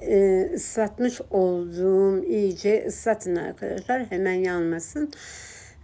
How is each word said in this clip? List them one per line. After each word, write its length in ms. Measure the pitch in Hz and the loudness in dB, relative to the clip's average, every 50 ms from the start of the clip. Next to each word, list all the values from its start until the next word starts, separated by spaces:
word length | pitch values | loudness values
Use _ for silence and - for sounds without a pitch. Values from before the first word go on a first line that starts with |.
| - - | -2 2
e, 420 | 220 196 196 196 190 185 190 - - | 4 6 6 6 6 4 2 0 -2
ıslatmış 680 | 202 - - - 226 220 202 208 - 247 247 240 - - - | -4 -6 -4 -2 -2 -2 -2 0 -2 -2 -2 -2 -4 -6 -2
olduğum, 920 | - 196 185 180 180 175 175 175 170 175 185 190 190 190 196 196 190 190 - | 2 2 2 2 2 0 -4 -6 -4 0 2 4 4 6 4 4 4 2 0
iyice 600 | - 226 214 202 196 180 - - 202 214 220 - - | 0 0 2 2 0 0 0 2 2 2 2 2 -2
ıslatın 480 | 208 - - 233 214 214 - 185 175 | -6 -2 0 0 0 0 0 -2 -2
arkadaşlar, 760 | - - - - - 202 - 175 190 190 - 247 262 247 208 | -2 -4 -6 -8 -8 -8 -6 -6 -6 -4 -2 -2 -2 -2 -4
hemen 220 | 185 180 190 190 185 | -4 -2 0 0 0
yanmasın. 800 | 180 185 185 180 175 170 165 165 165 165 - - 147 151 294 - - - - - - - - - - - - - - | 0 0 0 0 0 0 0 -2 -4 -6 -8 -6 -6 -6 -6 -6 -12 -18 -18 -16 -16 -18 -18 -20 -20 -20 -20 -20 -10